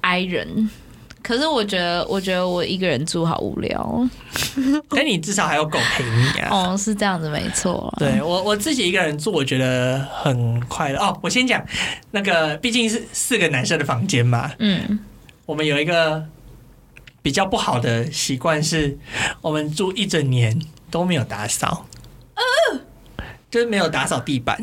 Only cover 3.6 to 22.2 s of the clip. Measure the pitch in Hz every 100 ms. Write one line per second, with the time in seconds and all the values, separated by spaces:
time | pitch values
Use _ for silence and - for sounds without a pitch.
3.6 | - - - 233 247 - - - - 269
4.6 | 262 294 294 277 302 180 160 202 165 151
5.6 | 156 139 117 - 123 113 131 - - 202
6.6 | 180 196 208 208 202 180 156 151 - 180
7.6 | 185 175 - - 147 - 160 175 196 208
8.6 | 214 262 180 190 165 151 220 170 135 131
9.6 | 131 127 127 131 139 - 147 123 120 120
10.6 | 123 - 151 135 202 - 175 247 254 185
11.6 | - - - - - 202 202 170 156 151
12.6 | 240 233 226 226 - - - 226 165 135
13.6 | 127 160 147 123 185 127 120 120 - -
14.6 | 214 180 - 208 - - - - - 151
15.6 | 156 143 156 170 160 156 156 - - -
16.6 | - - - - - _ 143 139 196 220
17.6 | - 123 123 117 117 - - 135 165 156
18.6 | 151 160 143 139 - - - - 165 151
19.6 | 151 156 190 190 196 170 139 127 113 117
20.6 | - - - 165 180 165 - 101 104 -
21.6 | - - - - - -